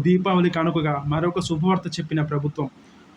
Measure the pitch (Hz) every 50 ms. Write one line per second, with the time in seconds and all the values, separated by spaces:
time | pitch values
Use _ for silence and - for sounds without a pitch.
0 | 139 180 180 185 185 196 185 180 175 175 175 165 160 170 160 170 151 151 143 139
1 | 143 147 147 160 165 180 175 190 180 - 165 151 160 185 185 180 - 175 - 175
2 | 156 - 160 156 151 151 151 143 143 147 - - 139 131 - - - - - -
3 | - - -